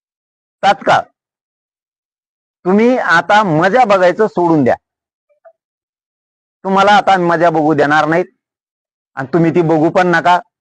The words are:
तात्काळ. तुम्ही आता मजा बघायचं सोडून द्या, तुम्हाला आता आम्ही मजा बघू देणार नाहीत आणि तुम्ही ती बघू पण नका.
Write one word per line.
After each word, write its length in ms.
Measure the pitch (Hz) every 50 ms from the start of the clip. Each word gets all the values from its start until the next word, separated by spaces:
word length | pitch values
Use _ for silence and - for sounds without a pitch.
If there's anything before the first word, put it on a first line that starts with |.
| _ _ _ _ _ _ _ _ _ _ _ - -
तात्काळ. 380 | 190 202 196 - - 165 110 - _ _ _ _ _ _ _ _ _ _ _ _ _ _ _ _ _ _ _ _ _ _ _ _ _ _ _ _ _ _ _ -
तुम्ही 320 | 175 190 208 226 240 262 240
आता 440 | 196 - 165 170 175 - 208 208 214
मजा 420 | 190 151 151 170 196 190 254 254
बघायचं 400 | 202 202 190 185 180 175 - 220
सोडून 380 | 208 - 196 175 170 165 156 135
द्या, 100 | 117 98 - _ _ _ _ _ _ _ _ _ _ _ _ _ 659 659 _ _ _ _ _ _ _ _ _ _ _ _ _ _ _ _ _ _ _ _ _ -
तुम्हाला 280 | 190 190 196 196 202 208
आता 200 | 202 185 - 190
आम्ही 160 | 185 175 170
मजा 220 | 170 165 170 170
बघू 240 | 160 160 151 151 160
देणार 320 | 139 143 143 147 156 151
नाहीत 180 | 151 156 170 180 - _ _ _ _ _ _ _ _ _ _ _ _ _ _ _ _ -
आणि 160 | 131 135 131 -
तुम्ही 220 | 170 165 165 147
ती 80 | 175 175
बघू 280 | 156 165 156 147 170
पण 160 | - 196 180
नका. 320 | 180 175 165 156 175 175 175 175 _ _ _